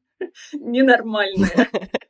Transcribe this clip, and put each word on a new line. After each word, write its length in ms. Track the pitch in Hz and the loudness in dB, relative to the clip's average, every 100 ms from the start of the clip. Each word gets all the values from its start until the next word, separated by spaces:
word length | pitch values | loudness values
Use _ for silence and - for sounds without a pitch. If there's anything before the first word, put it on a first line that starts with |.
| _ - | _ -14
<laughs> 340 | 359 - - | -14 -14 -14
ненормальная. 1160 | 294 233 240 269 226 220 214 196 190 196 208 - 202 185 - | -12 -4 2 4 4 2 -4 -2 0 0 2 0 -2 -6 -10